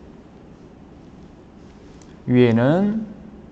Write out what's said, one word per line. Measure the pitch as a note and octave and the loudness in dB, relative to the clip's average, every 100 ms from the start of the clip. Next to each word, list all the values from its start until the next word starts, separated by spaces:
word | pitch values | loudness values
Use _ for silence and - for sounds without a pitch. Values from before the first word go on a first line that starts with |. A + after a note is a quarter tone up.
| - - - - - - - - - - - - - - - - - - - - - - - | -20 -20 -20 -20 -20 -20 -20 -20 -20 -20 -20 -20 -20 -20 -20 -20 -20 -20 -20 -20 -20 -14 -2
위에는 | B2 B2 A2+ B2+ E3 G#3 A3 A3 - - - - | 2 2 2 0 0 -2 -4 -10 -16 -20 -20 -20